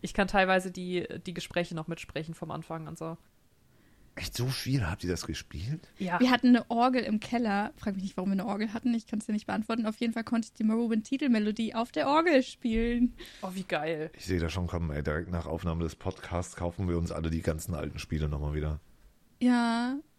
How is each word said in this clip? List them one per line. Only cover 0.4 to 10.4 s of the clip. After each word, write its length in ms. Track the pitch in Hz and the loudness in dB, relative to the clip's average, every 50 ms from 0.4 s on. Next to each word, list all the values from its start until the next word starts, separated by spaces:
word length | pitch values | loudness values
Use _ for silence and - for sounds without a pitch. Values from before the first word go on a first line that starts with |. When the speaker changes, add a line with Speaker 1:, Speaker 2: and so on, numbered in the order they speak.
| 190 185 190 190 185 190 | 6 6 6 4 4 0
Speaker 1:
die, 340 | 180 - 180 180 180 175 165 - - - - | -8 -6 -6 -2 -2 -2 -2 -2 -8 -8 -8
die 80 | - 170 | -8 -8
Gespräche 400 | 180 - - - 175 175 - 170 | -8 -8 -4 -2 -2 -2 -2 -4
noch 120 | 165 156 | -8 -6
mitsprechen 480 | - 165 - - - - 143 156 160 160 | -6 -8 -10 -10 -8 -8 -8 -6 -6 -8
vom 160 | - - 160 | -10 -8 -8
Anfang 380 | - 156 160 - 165 165 160 160 | -8 -8 -8 -8 -8 -8 -8 -10
und 100 | 170 - | -10 -8
so. 180 | 165 160 165 - - - _ _ _ _ _ _ _ _ _ _ _ - - _ - - _ | -8 -8 -8 -10 -14 -20 _ _ _ _ _ _ _ _ _ _ _ -20 -20 _ -20 -18 _
Speaker 2:
Echt, 200 | - - - - | -10 -10 -8 -4
so 100 | - 120 | -2 -2
viel 420 | 131 135 - - 123 135 139 110 78 | -2 -2 -4 -2 0 0 2 2 0
habt 140 | 82 - - | -2 -4 -2
ihr 60 | 90 | -2
das 160 | 87 82 - | -2 -2 -2
gespielt? 640 | - 80 - - - - 73 87 117 151 170 - - - - | -6 -8 -8 -8 -10 -10 -8 -6 -6 -6 -6 -8 -16 -10 -6
Speaker 1:
Ja. 200 | 196 180 175 190 | -4 -2 2 2
Speaker 3:
Wir 100 | 247 254 | 4 4
hatten 180 | 254 247 - 247 | 4 6 8 8
eine 220 | 247 233 220 _ | 6 6 6 _
Orgel 320 | 220 233 240 262 254 254 | 2 4 4 4 4 2
im 180 | 226 - 214 208 | 0 0 -2 -2
Keller. 520 | - - - 240 247 220 196 202 208 - - | -2 -2 -2 0 0 2 2 0 0 -2 -6
Frag 180 | - - 214 196 | -6 -4 -4 -4
mich 80 | 190 185 | -2 -6
nicht, 120 | 202 - | -6 -4
warum 140 | - 185 196 | -2 0 0
wir 40 | 196 | 0
eine 120 | 190 180 | 0 0
Orgel 260 | - 202 202 214 220 | -2 -2 -2 -2 -4
hatten. 220 | 202 226 - 247 233 | -4 -2 0 0 0
Ich 120 | 226 - | 0 -2
kann's 200 | - - 214 - | -2 -6 -4 -2
dir 60 | - | -2
nicht 140 | 214 214 - | -2 -2 -2
beantworten. 400 | - 196 202 214 - 226 233 226 | -2 -2 -2 0 -2 -2 0 0
Auf 100 | 214 214 - | -2 -2 0
jeden 140 | 233 233 | -2 -2
Fall 120 | 226 233 220 | -2 -2 -2
konnte 220 | - 240 226 | 0 0 0